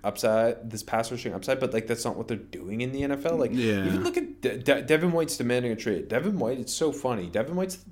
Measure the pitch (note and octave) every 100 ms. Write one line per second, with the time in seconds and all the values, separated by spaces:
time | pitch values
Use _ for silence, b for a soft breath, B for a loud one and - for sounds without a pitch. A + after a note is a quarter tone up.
0 | G#2 - A2+ A2 A#2 - A2+ A2 - A2+
1 | A2+ A#2+ A#2 F#2 C3+ C3 C3 A2+ A2 A2+
2 | A#2+ G#2 A2+ G#2+ - - F2 A2 B2+ C3+
3 | C#3+ C#3 D#3+ E3 A#2 B2 A2+ G2+ F#2 F#2+
4 | F4 F4 - - B2 A#2 C#3 C#3 C3+ D#3
5 | F3 E3 D#3+ - A#2+ B2 B2 A2+ A2+ F2+
6 | - A#2 F#3+ F#3 A#2 C3 A2+ - D#3 C#3+
7 | B2+ A2 F2 G2+ D3 F3+ F#3+ - -